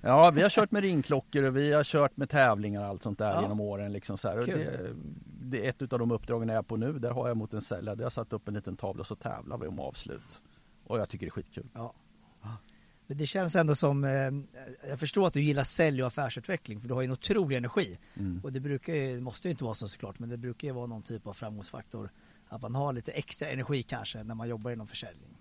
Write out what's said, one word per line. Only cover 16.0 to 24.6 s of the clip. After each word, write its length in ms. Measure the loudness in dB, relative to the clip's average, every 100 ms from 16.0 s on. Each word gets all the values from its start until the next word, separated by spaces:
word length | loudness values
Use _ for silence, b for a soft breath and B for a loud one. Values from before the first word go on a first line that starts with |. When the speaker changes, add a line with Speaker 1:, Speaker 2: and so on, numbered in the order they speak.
Speaker 2:
och 40 | 0
affärsutveckling, 760 | 0 -4 -4 -4 -6 -4 -10
för 60 | -4
du 60 |
har 80 | -2
ju 40 | -2
en 60 |
otrolig 460 | -2 0 2 2 0
energi. 420 | 0 0 0 -4 b
Speaker 1:
Mm. 280 | b -4 -2
Speaker 2:
Och 100 | -4
det 60 | -6
brukar 340 | -4 -4 -2
ju, 220 | -2 -2 -4
det 60 |
måste 260 | -6 -6 -4
ju 40 |
inte 120 | -4
vara 100 | -4
så 140 | -4 -6
såklart, 320 | -8 -10 -10
men 100 | -8
det 80 | -8
brukar 300 | -8 -6 -6
ju 60 |
vara 120 | -6 -8
någon 140 | -10
typ 240 | -8 -10 -10
av 60 |
framgångsfaktor 760 | -10 -10 -10 -10 -14 -12 -10 -10 b b b b
att 140 | -10
man 140 | -6 -2
har 180 | -2
lite 180 | -4 -6
extra 360 | -8 -6 -6 -4
energi 360 | -6 -2 -2
kanske 400 | -2 -8 -8 -10
när 120 | -10 -8
man 140 | -6
jobbar 220 | -6